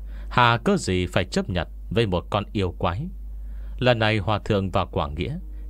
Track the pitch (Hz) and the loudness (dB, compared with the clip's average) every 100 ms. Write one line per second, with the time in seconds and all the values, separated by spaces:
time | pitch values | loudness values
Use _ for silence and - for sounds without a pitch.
0 | - - - - 120 117 - 101 - 92 | -12 -10 0 4 6 6 2 0 2 0
1 | 87 - 90 - 104 90 78 - - 95 | 2 0 0 -2 -2 -2 -2 -8 -2 0
2 | 113 90 - 104 98 107 92 - 95 104 | 2 0 0 -2 -2 -2 -2 0 -2 -2
3 | 175 - - - - - - - 123 117 | -6 -8 -10 -10 -10 -10 -10 0 2 4
4 | 107 107 95 104 - 104 95 98 90 95 | 4 2 2 0 2 2 2 0 0 -2
5 | 76 73 - 165 - - | -2 -2 -4 -4 -8 -10